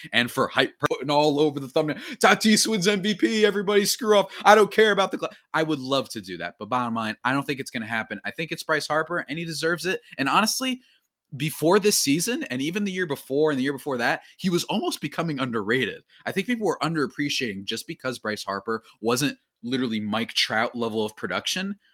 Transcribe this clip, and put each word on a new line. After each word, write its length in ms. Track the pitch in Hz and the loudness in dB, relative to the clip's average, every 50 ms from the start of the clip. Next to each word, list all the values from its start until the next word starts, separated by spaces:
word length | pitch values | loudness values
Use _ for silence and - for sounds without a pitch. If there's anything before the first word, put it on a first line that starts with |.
| - - - | -10 -2 0
and 180 | 113 120 120 | 2 2 2
for 180 | - 135 117 - | 0 0 -2 2
hype 300 | - 131 - - - _ | 2 2 0 0 0 _
pur-, 80 | 147 147 | -4 -2
putting 200 | 160 - 127 143 | -2 -2 -2 2
all 300 | 147 147 151 151 139 143 | 2 4 4 4 4 4
over 200 | 156 151 139 143 | 2 2 2 -2
the 80 | 139 123 | -8 -2
thumbnail. 280 | - 160 156 151 139 220 - - 269 - | 0 0 0 0 -2 -6 -8 -10 -6 -2
"Tatis 480 | - 190 202 196 - 220 214 - - | 0 2 2 2 4 4 4 4 4
wins 200 | 214 220 214 170 208 | 2 0 0 2 0
M 140 | 208 196 175 | 0 0 0
V 120 | 214 208 | -2 -2
P, 320 | - - 226 226 220 214 | 0 0 0 2 2 2
everybody 380 | 208 196 202 202 190 208 202 208 | 2 2 0 -2 2 2 2 2
screw 340 | 196 - - 262 214 214 202 | 2 0 -2 2 4 4 4
off. 140 | 190 - - - - | 4 2 -4 2 6
I 100 | 196 214 | 8 8
don't 180 | 220 208 202 - | 8 8 6 4
care 200 | - 220 214 202 | 4 4 4 4
about 200 | 190 190 185 - | 4 2 0 -2
the 60 | - | -4
cl-," 140 | 170 - - - _ _ - | -6 -8 -10 -14 _ _ -2
I 80 | 156 160 | 0 0
would 160 | 156 156 139 | 0 0 -2
love 300 | 127 127 135 135 120 - | -2 0 0 0 0 -2
to 100 | - 113 | -8 -10
do 160 | 92 92 90 82 | -10 -10 -8 -8
that, 180 | 82 87 - _ | -8 -10 -10 _
but 100 | 107 101 | -6 -4
bottom 260 | 123 123 123 120 117 | -2 -2 -2 -2 -2
line, 220 | 113 113 107 107 - - | -4 -4 -4 -6 -4 -2
I 80 | 123 131 | 0 0
don't 140 | 143 139 | 0 -2
think 140 | 151 147 131 | -2 -4 -6
it's 100 | 135 - | -6 -8
gonna 160 | - 123 110 | -8 -8 -6
happen. 340 | 107 117 113 110 - 107 101 - | -4 -4 -4 -4 -4 -8 -8 -8
I 60 | 104 | -8
think 220 | - - 165 156 165 | -8 -6 -8 -6 -8
it's 100 | - - | -8 -4
Bryce 240 | - 156 151 143 | -2 -2 -2 0
Harper, 380 | - 151 156 160 165 175 170 - - | 0 -2 -2 -2 -2 -4 -6 -6 -6
and 100 | 139 165 | -8 -8
he 60 | 170 | -6
deserves 420 | 165 160 139 151 165 175 160 151 | -6 -6 -4 -2 -2 -2 -2 -2
it. 140 | 180 190 - - - - - | -4 -4 -4 -8 -10 -8 -4
And 100 | 135 135 | -2 2
honestly, 540 | 143 180 214 214 - - 262 262 254 254 - _ _ _ _ _ _ _ _ _ - | 4 4 4 2 0 -2 -2 -2 -4 -4 -8 _ _ _ _ _ _ _ _ _ -8
before 420 | 135 156 160 - - 151 160 190 208 | -6 -6 -6 -4 0 4 4 4 6
this 200 | 185 208 202 - | 6 4 2 4
season, 440 | - 143 139 170 165 226 240 339 311 | 4 2 2 2 2 0 -2 -2 -4
and 160 | - 127 127 | -4 -4 -4
even 240 | 135 156 175 214 208 | -2 -2 -2 -2 -2
the 80 | 196 185 | -2 -2
year 140 | 185 185 | -2 -2
before 440 | 156 139 - - - 131 143 156 156 | -4 -4 -6 -6 -2 0 2 2 4
and 80 | 147 131 | 2 2
the 40 | 127 | 0
year 100 | 139 139 | 0 -2
before 260 | 127 - 151 135 120 | -4 -4 -4 -2 0
that, 240 | 120 131 160 - - - - | 0 0 0 -2 -6 -12 -12
he 140 | - - 190 | -4 -2 0
was 140 | 170 175 - | 0 0 0
almost 360 | - 165 220 311 370 - - | 0 -2 0 0 -2 -4 -4
becoming 380 | - 147 - - 170 170 151 127 | -6 -6 -4 -2 -2 -2 -2 -2
underrated. 640 | 131 127 113 113 98 101 117 131 120 - - - - _ _ - - | -2 -2 -2 -2 0 2 2 2 2 0 -4 -8 -14 _ _ -10 -8
I 60 | - - | -4 -4
think 140 | 190 190 | -2 -2
people 200 | - 247 226 214 | -2 -2 0 0
were 120 | 175 139 - 139 | 0 0 0 -2
underappreciating 800 | 160 165 156 135 - - - 147 143 - - 135 113 95 98 98 | -2 0 0 0 -2 -2 -4 -4 -2 -2 -2 -2 -4 -4 -6 -6
just 220 | - 110 113 - | -6 -6 -6 -6
because 320 | - 165 - - 131 123 113 | -10 -12 -8 -6 -6 -6 -4
Bryce 260 | - 107 107 104 - | -4 -4 -4 -4 -4
Harper 380 | 101 98 98 - - 110 107 - - - _ | -4 -4 -4 -4 -4 -4 -4 -6 -12 -14 _
wasn't 380 | 104 113 123 123 127 135 127 - _ _ _ _ - | 0 0 2 2 2 0 -2 -4 _ _ _ _ -6
literally 380 | 120 131 127 127 117 113 107 | -4 -2 -2 0 -2 -2 -2
Mike 320 | 107 104 104 110 117 - - | -2 -2 0 -2 -2 -2 -2
Trout 420 | - - - 117 110 117 120 - | -2 0 0 0 0 0 0 -2
level 300 | 120 117 113 107 110 107 | -2 -4 -2 0 -2 -2
of 100 | 107 - | -2 -4
production, 640 | - - 98 90 101 - - - 185 185 196 202 - _ _ | -6 -6 -4 -4 -4 -2 -4 -4 -4 -4 -6 -8 -10 _ _